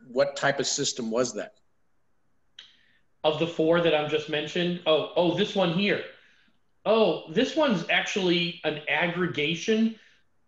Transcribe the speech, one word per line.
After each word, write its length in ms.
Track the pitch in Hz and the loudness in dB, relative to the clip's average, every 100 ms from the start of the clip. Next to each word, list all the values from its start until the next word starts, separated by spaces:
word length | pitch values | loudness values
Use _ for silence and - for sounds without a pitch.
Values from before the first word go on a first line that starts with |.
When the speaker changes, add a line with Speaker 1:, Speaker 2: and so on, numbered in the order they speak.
| - | -4
Speaker 1:
what 280 | 120 139 - | 0 0 0
type 240 | 143 139 | -2 0
of 80 | 127 | -2
system 440 | - 135 - 113 | -2 -4 -4 -2
was 220 | 113 123 104 | -2 -2 -4
that? 180 | 90 _ _ _ _ _ _ _ _ _ _ - - _ _ _ _ _ | -12 _ _ _ _ _ _ _ _ _ _ -20 -20 _ _ _ _ _
Speaker 2:
Of 160 | 156 151 | 0 0
the 80 | 165 | -2
four 320 | - 160 170 | 0 2 4
that 140 | 170 | 4
I've 180 | 151 151 | 2 0
just 180 | 151 151 | -2 -2
mentioned? 520 | 151 156 180 175 175 - | -4 -4 -2 -2 -2 2
Oh, 280 | 156 131 - | 2 2 0
oh, 200 | 175 170 | 2 0
this 200 | 202 196 | 0 0
one 180 | 175 | 0
here. 300 | 170 208 147 - - _ _ _ _ _ _ 185 | 2 0 0 -4 -16 _ _ _ _ _ _ 0
Oh, 460 | 226 202 147 - | 4 4 0 -2
this 240 | 160 262 311 | 0 0 2
one's 300 | 294 185 - | 2 0 0
actually 720 | 175 - 202 180 175 170 - | -2 -2 0 2 2 0 -4
an 180 | 156 147 - | -6 -4 -2
aggregation 1080 | 147 175 170 175 - 151 170 - 220 226 - - _ _ _ | 0 0 0 -2 0 -2 -2 0 2 2 -2 -18 _ _ _